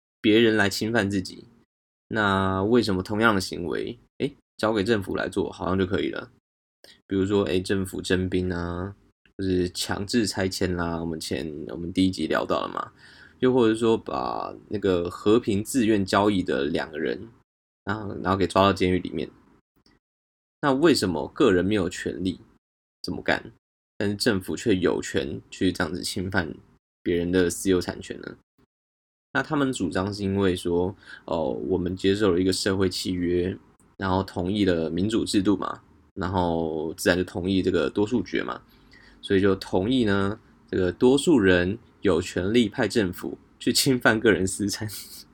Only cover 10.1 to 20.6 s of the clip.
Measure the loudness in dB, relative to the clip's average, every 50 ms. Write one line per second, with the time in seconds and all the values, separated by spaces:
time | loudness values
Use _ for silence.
10.1 | 0 0 0 0 -2 -2 -2 -2 -2 -2 -2 -2 -2 -2 -2 -4 -4 -4 -4 -6
11.1 | -6 -6 -6 -6 -6 -6 -6 -8 -10 -10 -10 -10 -10 -10 -10 -4 0 2 2 2
12.1 | 2 -2 -4 -2 0 -2 0 0 -2 -2 -2 -4 -6 -8 -8 -8 -12 _ -20 -20
13.1 | -20 -20 -20 -20 _ _ 0 2 4 4 4 4 2 2 2 2 2 0 -2 -6
14.1 | -6 -4 -4 -2 -4 -4 -6 -8 -10 -14 -12 -8 -6 -2 0 2 2 2 0 -4
15.1 | -6 -2 2 4 4 4 4 2 0 -2 -2 -2 0 0 2 2 2 2 2 2
16.1 | 2 2 4 4 2 0 0 0 -2 -2 0 -2 -2 -2 -4 -4 -6 -6 -4 -4
17.1 | -4 -6 -10 -16 -20 _ _ _ _ _ _ _ _ _ _ -6 -6 -6 -6 -8
18.1 | -8 -4 -2 0 2 2 0 2 4 4 6 6 4 2 2 0 0 0 -2 -4
19.1 | -6 -6 -8 -8 -10 _ _ _ _ _ _ _ _ _ _ _ _ _ _ _
20.1 | _ _ _ _ _ _ _ _ _ _